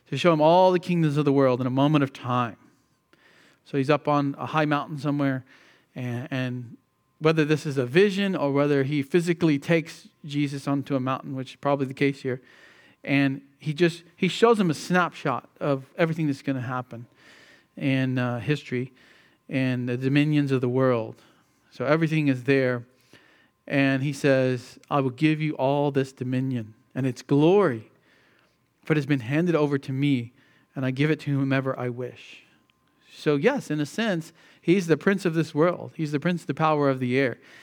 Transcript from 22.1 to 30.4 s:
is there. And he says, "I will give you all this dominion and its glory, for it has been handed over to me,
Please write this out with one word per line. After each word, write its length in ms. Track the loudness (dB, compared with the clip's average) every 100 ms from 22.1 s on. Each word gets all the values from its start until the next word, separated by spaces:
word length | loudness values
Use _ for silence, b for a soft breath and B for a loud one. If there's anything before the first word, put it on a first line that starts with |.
| 2 0
is 160 | 0
there. 400 | 2 2 2 -2 -8 b b b b b b _ -4
And 340 | 0 2 0
he 100 | -2
says, 680 | -2 2 2 2 -2 -6 -18 -4
"I 120 | -2
will 100 | -2
give 300 | 0 0 0
you 140 | -2
all 360 | -2 0 0 0
this 220 | 0 -2
dominion 640 | -6 -4 -2 -2 -4 -8 -14 _
and 100 | -6
its 180 | -4 -6
glory, 680 | 0 4 6 4 2 -2 -10 _ b b b b b b _ _
for 80 | -2
it 40 | 0
has 100 | 0
been 140 | -2
handed 360 | 0 0 2 2
over 200 | 0 -2
to 140 | -4
me, 400 | -2 0 0 -2 b